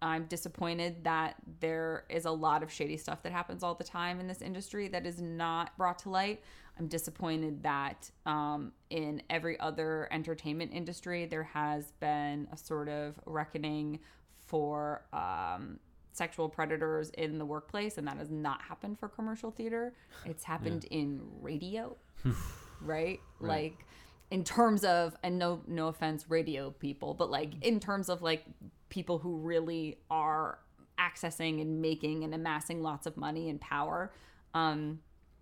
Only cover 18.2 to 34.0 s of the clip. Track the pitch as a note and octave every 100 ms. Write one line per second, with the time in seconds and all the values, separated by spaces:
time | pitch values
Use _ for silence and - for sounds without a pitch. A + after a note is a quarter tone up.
18.2 | D3+ D#3 D3+ C3+ - - G3+ G#3 G#3 -
19.2 | A3 A3 A3+ A3 A3+ A#3 A#3+ B3 - -
20.2 | - D#3+ - D#3+ D#3+ E3 - D#3 C#3+ C#3
21.2 | - - C#3 D3+ F3+ G#3+ A#3+ B3 - -
22.2 | C3 G2 - - - - D3+ D#3 E3 F#3+
23.2 | - - E3 D#3 D#3 E3 - - - -
24.2 | - F#3+ E3 - A#3 G#3 F#3+ F3 E3+ -
25.2 | F3+ F3+ F3 E3+ - E3+ D#3+ D#3 D#3+ D#3
26.2 | - E3 D#3+ C#3 C#3 C#3 C#3+ C#3 - -
27.2 | E3+ C#3+ D3+ D#3+ G3 A3 G3+ G3 F3+ E3+
28.2 | E3+ D#3+ - - G2 - - F#3+ E3+ E3+
29.2 | F3 D#3+ D#3+ E3+ E3 E3 D#3 - - D#3+
30.2 | D#3 D#3 D#3 - - - - - F3 -
31.2 | E3+ D#3+ E3 D#3 D#3 D#3 D#3+ D#3+ D3+ D#3
32.2 | D#3 D#3+ D#3+ D3+ - E3+ D#3+ D3 E3+ D#3
33.2 | D3+ D#3 E3 D3 - C#3+ D#3 E3